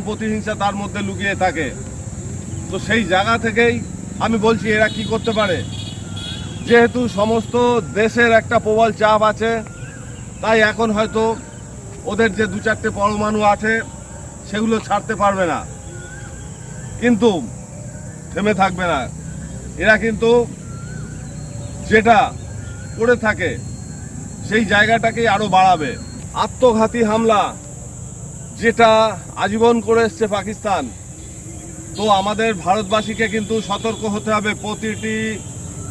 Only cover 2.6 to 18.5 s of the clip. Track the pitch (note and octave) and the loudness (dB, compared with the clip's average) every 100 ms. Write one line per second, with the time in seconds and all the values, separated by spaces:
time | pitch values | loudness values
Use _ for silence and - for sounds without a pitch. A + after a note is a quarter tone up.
2.6 | - F#3 F#3+ A3 F3+ F#3 G#3 A#3 A3+ G#3+ | -6 -6 0 0 2 2 4 2 2 2
3.6 | A#3+ A#3 - - - - G#3 A3+ G#3+ A3+ | 4 2 -4 -10 -10 -4 0 2 4 2
4.6 | G#3+ G#3+ G#3+ G#3+ G#3+ A3 A#3 G#3+ G3+ D#3+ | 2 2 2 0 -2 -2 0 0 2 0
5.6 | - - - - - - - - - - | -4 -8 -8 -10 -10 -10 -10 -10 -10 -6
6.6 | - A#3 A#3 A#3+ A#3+ F#3+ G#3+ A3+ - A#3+ | 4 6 6 2 -2 0 2 2 0 2
7.6 | A#3+ A#3+ D#3 F3 A3 A#3 A#3 A3+ - A3+ | 2 2 0 0 2 4 6 6 4 2
8.6 | G#3+ G#3+ A3+ D#3+ G#3+ G#3+ G#3+ G#3 A3+ A3+ | 2 4 4 4 4 6 4 2 0 -2
9.6 | G#3+ - - - - - - - G3+ A3+ | -4 -10 -12 -12 -14 -14 -14 -6 2 4
10.6 | G#3+ G#3+ A3+ G#3 A3 G#3 A3+ A3+ - - | 4 4 0 0 0 0 0 0 -8 -14
11.6 | - - - - - G3+ A3+ F#3+ G#3+ G3+ | -14 -14 -14 -12 -6 0 2 2 -2 -2
12.6 | A3 G#3+ A3 G3+ G3+ G#3 G#3 G#3+ G#3 G3+ | -2 -2 -2 0 0 2 0 2 4 4
13.6 | A3 A3+ A3+ - - - - - - G#3 | 2 0 -2 -10 -14 -14 -14 -14 -8 -4
14.6 | A3 A3 - G3+ G3+ G3+ G3+ F#3+ F3 C3 | 0 0 0 -2 -2 0 2 2 2 0
15.6 | - - - - - - - - - - | -4 -12 -14 -14 -12 -14 -14 -14 -14 -14
16.6 | - - - - A#3 A3 A#3 F3 A#2 - | -14 -12 -12 -2 2 4 4 2 -2 -10
17.6 | - - - - - - - E3+ G#3 | -14 -12 -12 -12 -12 -14 -10 -2 0